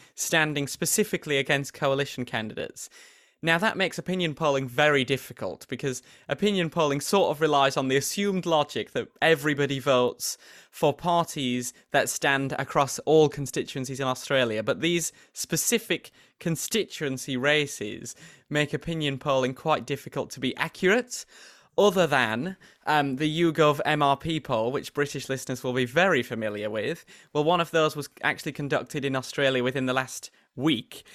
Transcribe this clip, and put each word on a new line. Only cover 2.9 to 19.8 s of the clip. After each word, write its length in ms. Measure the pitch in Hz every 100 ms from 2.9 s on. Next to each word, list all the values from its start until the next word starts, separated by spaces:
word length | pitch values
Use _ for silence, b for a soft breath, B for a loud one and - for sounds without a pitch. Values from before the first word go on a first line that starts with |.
| b b b b b
Now, 160 | 160 170
that 180 | 214 -
makes 220 | 185 -
opinion 360 | 165 185 170
polling 320 | 135 156 135 131
very 380 | 120 151 143
difficult, 640 | 127 135 - 120 98 78 -
because 340 | 123 143 123 - b b
opinion 440 | - 208 196 165
polling 300 | 170 151 139
sort 300 | - 196 -
of 100 | 143
relies 360 | 156 143 135 147
on 120 | 131
the 80 | 135
assumed 500 | 135 - 202 190 170
logic 460 | 156 147 117 101
that 160 | 127 - -
everybody 580 | 156 160 151 143 139 139
votes 600 | 135 127 123 - - - B B B
for 220 | - 151
parties 800 | 139 180 170 165 151 127 123 123 - b
that 160 | 143 -
stand 440 | - 151 139 135 -
across 400 | 135 156 135 -
all 280 | - 156 147
constituencies 720 | 143 135 151 - 143 127 131
in 60 | 131
Australia. 560 | 127 - 139 120 110
But 180 | 110 98
these 320 | 160 170 160 - b
specific 760 | - - 165 - 226 - 170 - - b b
constituency 960 | 170 160 - 226 - - 147 131 - 127
races 800 | 139 151 143 - 104 98 - - B B B
make 240 | 147 147
opinion 460 | 147 - 165 147 135
polling 360 | 147 135 131
quite 320 | 135 156 151